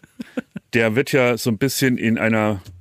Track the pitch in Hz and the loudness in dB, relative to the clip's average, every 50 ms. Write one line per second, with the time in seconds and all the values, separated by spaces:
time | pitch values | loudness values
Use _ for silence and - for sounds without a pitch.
0 | - _ _ - - - - 247 - _ _ - - _ - 113 113 113 107 127 | -20 _ _ -18 -18 -12 -12 -12 -12 _ _ -20 -14 _ 0 0 2 2 2 0
1 | 143 - - 135 123 123 120 107 - 127 110 95 - 131 - - 139 127 123 - | -2 0 2 2 2 2 0 0 -2 -2 -2 0 -2 -2 0 0 0 0 0 2
2 | 98 113 113 - 110 110 113 110 107 107 104 92 - - - - | 0 0 0 0 0 0 2 2 2 0 0 -2 -6 -14 -20 -20